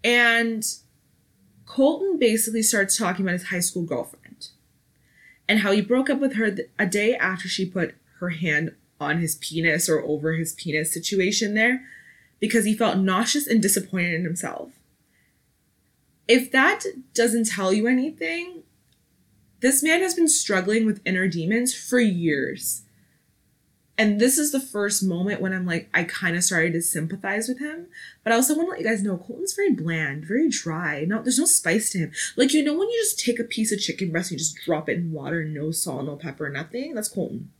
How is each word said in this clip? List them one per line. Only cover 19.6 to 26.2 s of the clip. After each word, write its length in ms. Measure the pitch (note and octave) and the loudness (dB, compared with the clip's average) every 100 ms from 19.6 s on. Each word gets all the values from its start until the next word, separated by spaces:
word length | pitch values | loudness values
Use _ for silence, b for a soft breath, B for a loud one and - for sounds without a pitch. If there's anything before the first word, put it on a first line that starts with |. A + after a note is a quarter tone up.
| B3+ C4+ | 2 4
man 200 | D#4 E4+ | 4 4
has 120 | F#4+ | 2
been 140 | F4+ E4 | 2 4
struggling 580 | - - F#3+ F#3 A3 A3 | 4 2 0 2 2 2
with 160 | G3+ - | 0 -2
inner 220 | F#3 F#3 | 0 0
demons 460 | E3+ D#3+ A3 B3 | 0 0 0 0
for 260 | - - B3 | -4 0 2
years. 840 | A3 F3 E3 C#3+ - - - - b b b b b _ _ _ _ _ _ - | 4 2 0 0 -2 -6 -6 -8 b b b b b _ _ _ _ _ _ 0
And 220 | G#3+ G#3 | 2 4
this 160 | B3 C4 | 4 4
is 140 | D4 | 2
the 80 | C4+ | -2
first 420 | - G#3 G3+ G3 | -4 -4 -2 0
moment 400 | F#3+ F3 F#3+ G3+ | 0 0 -2 -2
when 120 | F#3+ | -2
I'm 120 | F#3 F3+ | -2 -2
like, 240 | E3 - | -4 -2
I 120 | - | -2
kinda 360 | E3+ - | -2 -2